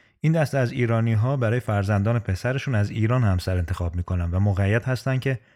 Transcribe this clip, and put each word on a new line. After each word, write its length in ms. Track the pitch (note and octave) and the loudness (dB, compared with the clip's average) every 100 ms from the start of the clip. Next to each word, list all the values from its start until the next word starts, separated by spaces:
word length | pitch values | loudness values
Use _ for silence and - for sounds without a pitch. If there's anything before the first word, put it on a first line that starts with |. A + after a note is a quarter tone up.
| _ _ | _ _
این 120 | D3+ | 0
دسته 260 | E3 C#3 C#3 | 2 0 0
از 140 | A#2+ | 0
ایرانی‌ها 640 | C3+ A#2 A#2 A#2 A2 A#2 C#3 | 0 0 2 2 2 2 2
برای 240 | A2+ B2 | 0 0
فرزندان 580 | - G#2 G2 G#2 G2+ A#2 | 0 0 2 2 2 0
پسرشون 560 | G#2+ F#2 B2 C3+ - | -2 -2 -2 -4 -2
از 160 | A2 G2+ | 0 0
ایران 320 | A2+ G#2+ B2+ | 0 0 2
همسر 340 | G#2+ F2+ - F2+ | 2 0 0 -2
انتخاب 400 | E2+ F#2 F2 F2 | -2 -4 -4 -4
می‌کنن 340 | - F#2 E2+ | -4 -2 0
و 100 | F#2 | 0
مقید 420 | G2+ G2 G2 A2+ | 2 2 0 0
هستن 360 | C3 B2+ C3+ C3 | -2 -4 -2 -2
که 220 | C3+ C3 - | -2 -4 -8